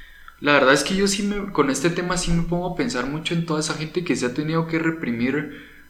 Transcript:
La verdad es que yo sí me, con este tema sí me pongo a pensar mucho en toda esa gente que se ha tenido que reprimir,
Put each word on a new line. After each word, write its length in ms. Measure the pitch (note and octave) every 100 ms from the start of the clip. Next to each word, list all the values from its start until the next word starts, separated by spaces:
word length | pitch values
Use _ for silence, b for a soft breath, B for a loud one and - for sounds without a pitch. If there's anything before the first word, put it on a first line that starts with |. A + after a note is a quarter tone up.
| B B B B
La 100 | C#3+
verdad 200 | C#3+ B2+ D3
es 80 |
que 120 | - F#3+
yo 120 | G3
sí 160 | G3+
me, 280 | G3+ G3+ -
con 180 | - -
este 180 | C4 F3
tema 280 | E3+ F3+ F3
sí 120 | E3+
me 120 | E3+
pongo 300 | E3 F3 F3
a 20 | -
pensar 320 | B2 B2 C3
mucho 260 | D#3 -
en 140 | E3+ E3
toda 140 | D#3
esa 120 | D#3+
gente 300 | D3+ D#3 F#3
que 120 | E3+ F3+
se 120 | B2
ha 60 | D3+
tenido 320 | D3+ E3 D#3+
que 100 | D#3+
reprimir, 880 | E3 D#3+ B2+ A#2 B2 D3 D3+ B B B B